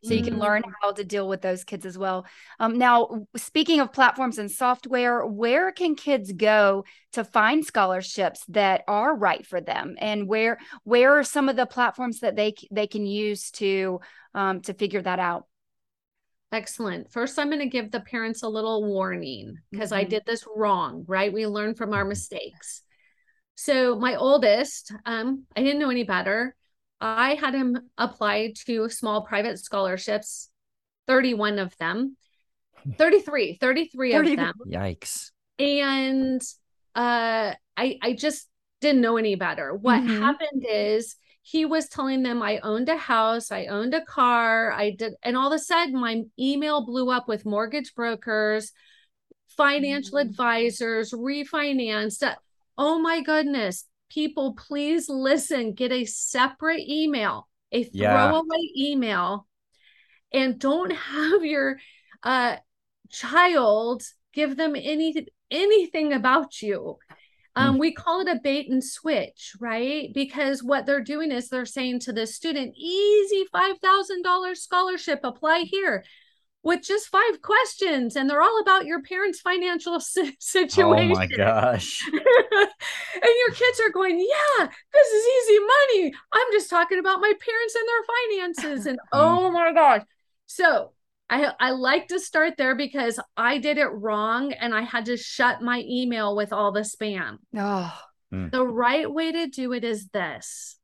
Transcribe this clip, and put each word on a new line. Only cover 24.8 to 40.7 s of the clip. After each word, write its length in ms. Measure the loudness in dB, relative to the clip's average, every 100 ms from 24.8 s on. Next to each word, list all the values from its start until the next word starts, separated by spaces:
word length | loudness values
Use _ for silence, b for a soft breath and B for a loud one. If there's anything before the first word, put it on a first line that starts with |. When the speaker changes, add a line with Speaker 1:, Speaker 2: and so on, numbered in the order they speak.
| -16 -14
Speaker 2:
um, 400 | -8 -6 -4 -6 -8
I 80 | -2
didn't 180 | 0 0
know 100 | 0
any 120 | -2
better. 520 | 0 -2 0 -2 -2 -8 _ _ _ _
I 340 | -6 0 0
had 200 | 0 -2
him 360 | 0 0 -2 -6 -6
apply 560 | -6 -2 -2 0 -4 -8 -6
to 220 | -4 -4
small 340 | -4 -2 -4
private 360 | -2 -2 -2 -6
scholarships, 920 | -6 -4 -2 -4 -4 -6 -6 -16 -18 _ _ _ _ _ 0
thirty-one 520 | 2 2 0 -2 -2
of 180 | -6 _
them, 400 | -6 -4 -6 -8 _ _ _ _ _ _
Speaker 3:
<laughs> 120 | -12 2
Speaker 2:
thirty-three, 600 | 4 4 2 -2 -2 -2
thirty-three 540 | 0 0 -2 -4 2
of 100 | 2
Speaker 1:
Thirty. 120 | 2 0
Speaker 2:
them. 180 | -2 -6 -10
Speaker 3:
Yikes. 640 | -6 -6 -6 -10 -14 -14 _ _ -2
Speaker 2:
And, 840 | 0 0 0 0 0 0 0 -2 -6 -16 _ _ _
uh, 580 | -4 0 0 0 0 -2 -6 _ -4
I, 220 | -4 -2
I 100 | -4
just 340 | -2 -4 -4 -14 _ _ _
didn't 220 | 2 4
know 160 | 4 2
any 160 | 0
better. 400 | -2 -4 -6 -8
What 260 | -2 2 4
Speaker 1:
Mm-hmm. 220 | 4 2
Speaker 2:
happened 420 | 0 0 -4 -4
is 500 | -2